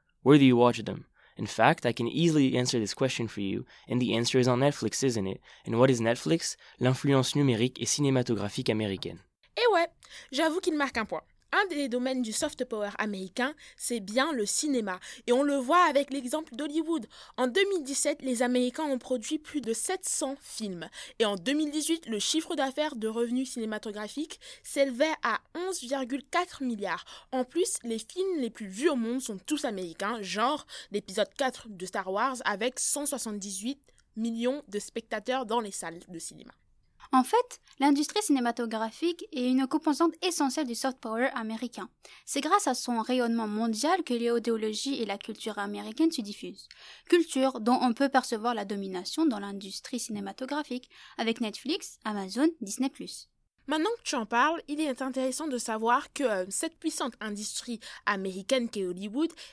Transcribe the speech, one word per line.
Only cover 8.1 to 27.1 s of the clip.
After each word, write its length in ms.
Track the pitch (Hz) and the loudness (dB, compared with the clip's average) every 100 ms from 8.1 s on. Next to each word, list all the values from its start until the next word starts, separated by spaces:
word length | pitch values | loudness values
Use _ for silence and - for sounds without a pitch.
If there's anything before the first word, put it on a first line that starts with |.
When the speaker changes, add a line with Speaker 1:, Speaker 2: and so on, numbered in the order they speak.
| 131 123 104 101 - 123 | 2 2 0 -2 -2 0
Speaker 1:
américaine. 520 | 107 104 92 90 90 - _ _ - | 0 0 -4 -6 -12 -18 _ _ 0
Speaker 2:
Eh 160 | 480 | 4
ouais, 160 | 359 339 - - - - | 4 2 -4 -20 -20 -6
j'avoue 280 | 262 320 339 | 0 0 0
qu'il 160 | 359 302 | 0 0
marque 220 | 269 233 | 0 -2
un 80 | 214 | -4
point. 160 | 160 - _ _ | -6 -10 _ _
Un 140 | 339 392 | 0 2
des 220 | 294 269 | 0 -2
domaines 340 | 247 254 262 | 0 0 -2
du 80 | 220 | -2
soft 340 | 208 294 - | -2 -4 -4
power 260 | 254 214 202 - | -6 -4 -6 -4
américain, 560 | 214 196 190 - 262 - - - | -4 -4 -6 -2 -2 -4 -16 -10
c'est 220 | - 233 | -4 -4
bien 340 | 190 233 311 | -2 0 2
le 140 | 262 202 | 0 -2
cinéma. 540 | - 302 254 202 185 - - - | 0 0 0 -2 -6 -10 -8 2
Et 60 | |
on 100 | 247 | 4
le 140 | 285 277 | 4 2
voit 260 | 247 349 | 4 6
avec 300 | 339 277 269 | 6 4 0
l'exemple 420 | 269 247 311 320 | -4 -4 -4 -6
d'Hollywood. 540 | 233 294 311 311 320 208 - - - | -6 -2 -2 0 -2 -4 -14 -12 -2
En 120 | 254 | 0
deux 200 | 311 403 | 4 2
mille 120 | 370 | 2
dix-sept, 400 | 262 277 - 302 | -2 0 0 0
les 220 | 262 233 | -2 2
Américains 400 | 247 247 247 294 | 2 4 2 0
ont 160 | 302 254 | -2 -2
produit 400 | - 254 - 302 | -2 -4 -2 -6
plus 200 | - 294 | -4 -6
de 120 | 226 | -2
sept 360 | 226 - 381 - | -2 -2 -4 -2
cents 280 | - 269 277 | -2 -4 -6
films. 480 | - - 208 175 160 - - - | -12 -8 -8 -8 -10 -14 -14 0
Et 60 | |
en 100 | 214 | 0
deux 200 | 196 185 | 2 0
mille 180 | 294 302 | 0 0
dix-huit, 340 | 302 294 320 - | -2 -2 -2 -2
le 140 | 214 | -4
chiffre 340 | - 311 320 | 0 0 0
d'affaires 400 | 311 269 302 302 | -2 -2 0 -2
de 140 | 247 220 | -2 -4
revenus 420 | 226 240 247 262 | -2 0 0 -2
cinématographiques 880 | 240 220 214 220 208 214 277 330 - - - | -4 -4 -4 -6 -8 -8 -6 -8 -10 -18 -16
s'élevait 540 | - 294 277 240 311 302 | -4 2 2 4 0 2
à 160 | 240 214 - - | 0 -2 -6 -8
onze 240 | 370 359 | -6 -6
virgule 420 | 240 277 240 262 - | -4 -4 -4 -6 -2
quatre 320 | 349 359 - | -2 -2 -4
milliards. 420 | 254 214 196 175 - | -4 -4 -4 -4 -6